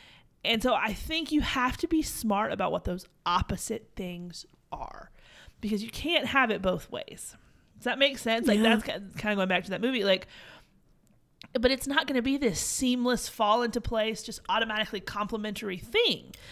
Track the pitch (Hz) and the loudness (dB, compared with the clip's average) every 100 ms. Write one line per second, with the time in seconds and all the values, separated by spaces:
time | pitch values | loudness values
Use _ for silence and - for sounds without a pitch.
0 | - - _ _ - 226 254 208 214 190 | -20 -20 _ _ -2 0 2 0 -2 -4
1 | - 320 311 302 233 269 254 - 330 320 | -4 -4 0 0 2 0 0 -2 0 0
2 | 302 - 220 202 220 196 185 170 - 180 | 0 -2 0 0 0 -2 -2 -2 -2 -6
3 | - _ 175 175 - 185 - 214 - - | -8 _ 0 2 2 -4 -4 -8 -8 -10
4 | 180 175 175 - - _ _ 147 - - | -8 -8 -12 -14 -18 _ _ -12 -10 -12
5 | - - - - - - 208 208 226 - | -18 -20 -20 -20 -20 -8 -2 -2 -4 -6
6 | 294 330 226 269 240 196 190 180 - - | 0 0 2 2 2 2 0 0 -2 -10
7 | - - - - _ _ _ - 247 247 | -10 -14 -16 -18 _ _ _ -8 -4 4
8 | 277 269 226 226 254 208 226 220 - - | 4 4 0 2 4 6 6 6 2 -6
9 | 196 - 208 202 185 185 190 180 233 254 | -8 -6 0 2 4 2 0 -2 0 2
10 | 196 185 - - - - - _ _ _ | 4 2 0 -18 -20 -20 -20 _ _ _
11 | _ _ _ - - 240 247 262 277 285 | _ _ _ -20 -6 0 2 2 0 0
12 | 311 262 247 277 254 151 - - 254 247 | 2 2 2 2 2 0 -2 0 0 2
13 | 247 240 - - 208 226 240 240 - 220 | 2 0 -2 0 4 4 2 -2 -2 -2
14 | 220 220 - - - 208 226 214 214 202 | -2 -4 -8 -10 -2 0 0 -2 -4 -6
15 | - 202 208 220 214 202 208 190 - 403 | -6 -6 -4 -4 -4 -6 -6 -8 -2 2
16 | 466 - 62 - - | 2 0 -6 -18 -18